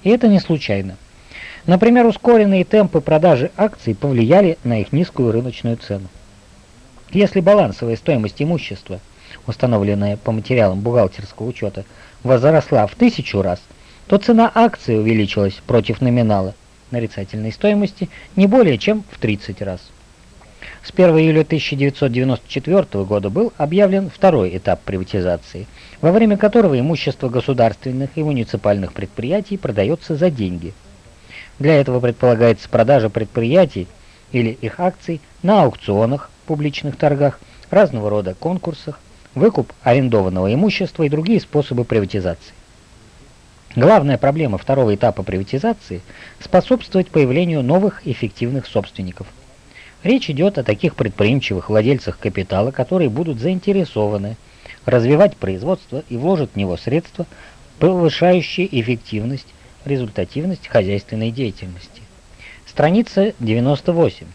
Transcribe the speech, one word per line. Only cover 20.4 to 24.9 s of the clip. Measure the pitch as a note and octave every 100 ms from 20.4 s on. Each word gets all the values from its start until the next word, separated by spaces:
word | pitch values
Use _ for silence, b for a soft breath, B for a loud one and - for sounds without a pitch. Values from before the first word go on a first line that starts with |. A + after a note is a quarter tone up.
| - B B B
С | -
первого | - F3+ D#3+
июля | D#3+ D#3
тысяча | D#3 D#3+ - C#3
девятьсот | C#3 C3+ C#3
девяносто | A#2+ C3 B2 -
четвертого | C#3 C#3+ F#3+ D#3+ G2+ F#2+
года | G#2 G2
был | C3 A#3 -
объявлен | D3 F3+ G3+ G3 G3
второй | - F#3+ D3+ F#2 F#2
этап | G2 F2+
приватизации, | -